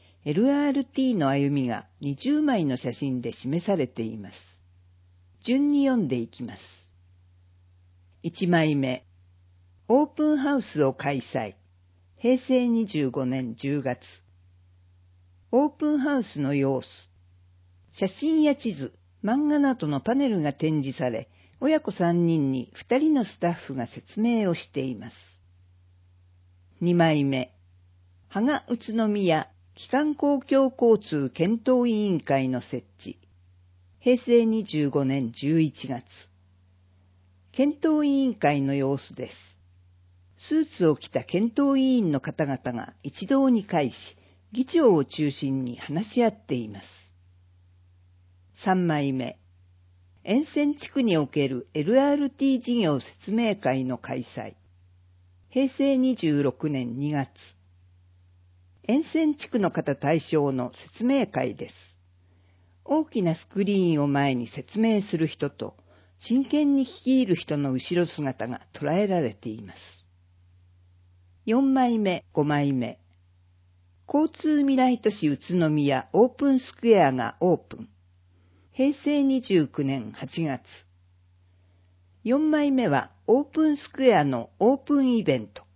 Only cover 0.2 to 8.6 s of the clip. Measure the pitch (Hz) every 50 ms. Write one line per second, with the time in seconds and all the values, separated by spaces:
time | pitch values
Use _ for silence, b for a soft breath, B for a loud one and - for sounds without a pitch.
0.2 | b 151 151 175 233 269 285 285 294 285 262 277 262 - - 285 262 262 240 185
1.2 | 143 135 139 139 139 139 147 143 127 120 113 101 - _ _ - - 143 139 -
2.2 | - 247 294 302 302 294 254 202 160 139 127 120 - 131 117 - 147 139 127 127
3.2 | 120 117 110 - - 127 147 175 170 - 196 170 131 - - - 113 110 113 110
4.2 | 101 95 - - - _ _ _ _ _ _ _ _ _ _ _ _ _ _ _
5.2 | _ _ _ _ - - 247 269 285 294 294 285 277 269 262 233 185 131 131 120
6.2 | 113 - - - 123 - - - - - - _ _ _ _ _ _ _ _ _
7.2 | _ _ _ _ _ _ _ _ _ _ _ _ _ _ _ _ _ _ _ _
8.2 | - 165 - - 196 175 180 165